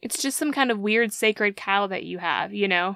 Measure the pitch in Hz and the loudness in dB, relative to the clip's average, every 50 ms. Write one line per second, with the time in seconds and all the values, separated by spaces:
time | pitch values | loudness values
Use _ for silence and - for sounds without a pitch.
0 | - 226 - - - 277 262 - 320 302 269 285 269 247 233 208 196 208 214 226 | -10 -6 -4 -2 -2 -2 -2 0 -2 0 2 2 2 2 2 0 2 2 4 4
1 | 233 214 - - - 220 214 - 214 208 196 - - - 196 202 202 190 190 - | 2 2 0 0 2 2 2 2 0 -2 -2 -2 -2 0 2 2 2 0 -2 -6
2 | - 170 175 175 175 170 147 - 156 180 202 208 202 190 185 175 175 190 196 | -6 -8 -8 -6 -2 -2 0 0 -2 -2 -2 0 0 2 2 2 2 0 -2